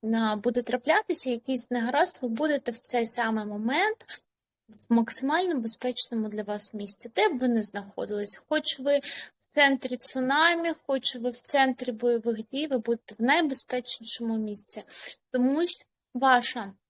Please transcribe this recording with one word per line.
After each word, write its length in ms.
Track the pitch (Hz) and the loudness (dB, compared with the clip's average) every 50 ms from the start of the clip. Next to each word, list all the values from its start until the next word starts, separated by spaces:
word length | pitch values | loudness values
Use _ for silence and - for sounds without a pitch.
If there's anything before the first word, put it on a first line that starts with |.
| - 220 226 | 0 0 0
а, 220 | 226 226 220 214 | 2 2 2 0
буде 260 | 208 202 240 240 247 240 | 0 0 0 0 0 -2
траплятися, 680 | - 226 247 - - 311 403 440 _ 349 - - 262 | 0 -4 -4 2 2 2 2 2 _ -2 -2 0 0
якийсь 400 | 247 233 _ - 269 247 - - | -2 -4 _ -4 -2 -2 -2 -2
негаразд, 480 | 247 247 226 233 247 277 330 - - - - | -2 -2 -2 0 2 2 2 2 0 -6 -6
ви 60 | 247 | -4
будете 440 | 226 220 294 311 294 277 - - 226 | -2 0 0 0 0 0 -2 -4 -8
в 60 | - | -8
цей 280 | _ - - 247 233 | _ -2 0 0 0
самий 380 | 226 - - 233 226 220 220 208 | 0 0 -2 0 0 0 -2 -4
момент 800 | 208 208 208 214 226 262 311 370 427 440 _ - - - - _ _ _ _ _ _ _ _ _ _ | -6 -8 -4 -2 -2 0 2 0 0 -2 _ -10 -18 -18 -18 _ _ _ _ _ _ _ _ _ _
в 240 | - - - _ 233 | -20 -20 -2 _ 2
максимально 680 | 233 233 226 - - - 269 294 339 370 370 339 269 | 2 4 2 0 0 0 0 0 2 2 0 0 -2
безпечному 680 | 220 226 - - - 254 247 - - - - 226 214 214 | 0 -2 -2 -2 -2 -4 -2 -2 -4 -4 -2 -4 -4 -4
для 140 | 208 214 214 | -4 -6 -6
вас 320 | 202 208 214 208 - - | -6 -2 -2 -2 -2 -2
місці, 360 | 214 202 196 - - - 233 _ | -6 -8 -8 -8 -8 -10 -8 _
де 120 | - 403 427 | 2 2 2
б 100 | 330 247 | 2 2
ви 100 | 254 254 | 0 2
не 140 | 240 233 208 | 2 2 0
знаходились. 800 | - _ 202 196 196 - - 196 202 208 208 208 202 - - _ _ | -2 _ -8 -10 -10 -8 -8 -6 -4 -4 -4 -2 -4 -4 -6 _ _
Хоч 320 | 302 302 302 - - - | -2 0 0 0 -4 -2
ви 180 | 262 277 285 285 | 0 2 2 2
в 560 | - - - - - - _ _ _ _ _ | 0 -2 -10 -10 -12 -14 _ _ _ _ _
центрі 420 | - 285 277 269 269 - 254 254 | 4 4 6 4 2 -2 -6 -6
цунамі, 760 | 247 - - - 262 254 254 269 294 320 339 349 339 330 339 320 - _ | -2 -2 -2 -2 0 0 0 2 4 4 4 4 2 0 -2 -4 -4 _
хоч 300 | - 269 269 254 - - | -2 -2 0 0 -2 -4
ви 140 | 247 226 247 | -2 -4 -4
в 100 | 240 - | -4 -4
центрі 520 | - - - 285 269 269 254 - 247 247 233 | -6 0 4 4 4 4 2 0 -4 -6 -4
бойових 540 | 220 - 240 240 233 220 233 233 208 220 | 0 2 2 2 2 2 -2 -2 -2 -6
дій, 200 | _ - 269 302 | _ -4 -4 -4
ви 120 | 311 277 247 | -2 -2 -2
будете 360 | 214 - 233 233 _ - - _ | 0 0 -2 -2 _ -16 -6 _
в 40 | 226 | 2
найбезпечнішому 1120 | 247 285 330 339 294 269 - - _ - 254 247 - - - 226 226 - - 233 226 226 220 | 2 4 4 2 2 2 2 0 _ -4 -6 -4 -4 -6 -6 -4 -6 -4 -4 -2 -2 -2 -2
місці. 440 | 220 214 208 202 - - - 214 208 _ - - - - - _ _ _ | -2 -4 -6 -8 -4 -4 -6 -6 -6 _ -14 -12 -10 -12 -12 _ _ _
Тому 360 | _ 254 247 254 277 302 349 | _ 2 2 4 4 2 0
що 180 | 349 - - - _ _ _ _ _ _ | 0 -2 -4 -8 _ _ _ _ _ _
ваша 580 | 254 254 269 262 247 233 - - 247 214 196 196 _ _ | 0 4 4 4 4 4 0 -6 -6 -8 -10 -12 _ _